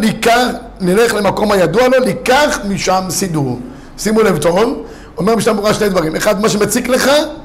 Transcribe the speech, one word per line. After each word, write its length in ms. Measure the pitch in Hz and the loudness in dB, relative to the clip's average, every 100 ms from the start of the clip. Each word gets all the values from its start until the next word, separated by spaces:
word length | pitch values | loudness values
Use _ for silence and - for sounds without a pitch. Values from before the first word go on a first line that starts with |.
לקח, 460 | 214 - 233 233 247 - - - | 0 0 2 2 2 -4 -12 -6
נלך 320 | 180 190 233 | 0 2 2
למקום 380 | 214 196 - 208 | 2 0 0 0
הידוע 360 | 202 165 185 254 | 2 2 4 4
לו, 120 | 254 233 | 4 2
לקח 540 | - - 262 294 294 202 | -2 2 2 2 0 -4
משם 340 | 185 190 185 185 | -4 -2 -2 -2
סידור. 500 | 147 190 160 131 120 - - - - | -4 -4 -2 -4 -6 -10 -16 -18 -8
שימו 240 | 202 220 | -2 2
לב 160 | 214 160 | 2 2
טוב, 460 | 170 175 240 285 - - - - | 2 2 0 -2 -8 -16 -14 -4
אומר 160 | 185 | 0
המשנה 200 | 226 220 | 0 0
ברורה 200 | 208 208 | 0 0
שני 160 | 208 214 | 0 0
דברים. 260 | 180 160 175 | 0 -2 -2
אחד, 260 | 208 196 | 0 0
מה 80 | 220 | 0
שמציק 380 | 202 - 240 240 | 0 0 0 0
לך, 240 | 247 254 294 311 - | 0 2 2 0 -6